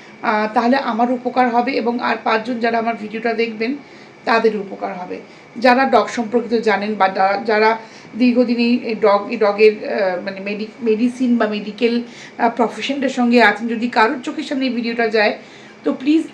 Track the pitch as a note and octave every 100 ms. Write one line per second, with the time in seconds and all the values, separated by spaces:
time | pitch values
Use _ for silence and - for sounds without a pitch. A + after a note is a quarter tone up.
0 | - - A#3 G#3+ G#3+ A3+ A#3 C4+ B3 A3
1 | A#3+ B3 B3 B3+ B3 A#3+ A#3+ C#4+ A#3 A#3+
2 | A#3+ A3+ B3 A3 A#3 A#3 A#3 A#3 A3+ A3
3 | G#3+ A3+ A#3 A3 A#3 G#3+ A3+ C#4+ - -
4 | - - - A3+ A3 G3+ G3 - G3 F#3+
5 | F3+ - - - - A#3+ B3 B3 C4+ A#3
6 | - - G#3+ A#3 G3+ A3+ A3 G3 G#3 G#3
7 | F#3+ F#3+ F#3+ G3+ A3+ G#3+ A3 A3+ - -
8 | - G#3+ B3 A#3+ A#3+ A#3 A#3 A#3+ A#3 G#3+
9 | G#3+ G3+ G3+ A#3+ G#3 G3+ G#3+ G#3+ F#3+ A3+
10 | F#3+ F3+ G3 F#3+ G3 G3+ G#3+ - A#3 G#3+
11 | A#3+ B3 B3+ A#3 G#3+ G#3 G#3 - A#3 A#3+
12 | A#3 - - - A#3 A#3 G#3+ A3 G#3+ C#4+
13 | C4 - A#3+ A#3+ G#3+ G#3 A3+ A3+ A#3+ A#3+
14 | A3 C#4+ D4+ D4+ - C4+ C4 A#3 A#3 A#3
15 | A3+ A3 G#3+ - - - - - D4 -
16 | C4 D#4+ D#4